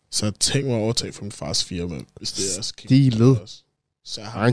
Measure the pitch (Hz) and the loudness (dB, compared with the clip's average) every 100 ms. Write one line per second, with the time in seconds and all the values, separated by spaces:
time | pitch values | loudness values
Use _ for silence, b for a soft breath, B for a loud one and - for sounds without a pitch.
0 | _ - 107 - - 139 139 117 110 117 | _ -4 -4 -2 -2 0 0 0 0 -2
1 | 98 - 101 - 76 - - 90 87 73 | -4 -8 -14 -10 -4 -4 -4 -4 -6 -8
2 | - - - - 98 90 - - - 131 | -12 -12 -10 -6 -4 -4 -8 -10 4 6
3 | 131 113 123 120 95 - _ _ _ _ | 6 6 6 4 0 -18 _ _ _ _
4 | - - 104 95 113 | -14 -12 -10 -2 2